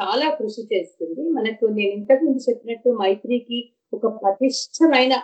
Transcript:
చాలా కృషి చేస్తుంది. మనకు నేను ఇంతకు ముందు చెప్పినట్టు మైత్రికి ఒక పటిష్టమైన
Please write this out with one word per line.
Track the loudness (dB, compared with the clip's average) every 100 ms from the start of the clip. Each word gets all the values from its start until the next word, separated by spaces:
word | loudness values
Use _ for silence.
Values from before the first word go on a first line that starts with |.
చాలా | -2 0 0
కృషి | -2 -6 -8 -2
చేస్తుంది. | -2 -2 -8 -8 -6 -2
మనకు | -2 -2 0 0
నేను | 0 -2
ఇంతకు | -2 2 2
ముందు | 4 0 0
చెప్పినట్టు | -4 -4 -2 0
మైత్రికి | 2 0 0 -2 -4 -2 -8 -8 _ -12
ఒక | -4 -4
పటిష్టమైన | 0 -2 2 0 0 -8 2 4 6 4 2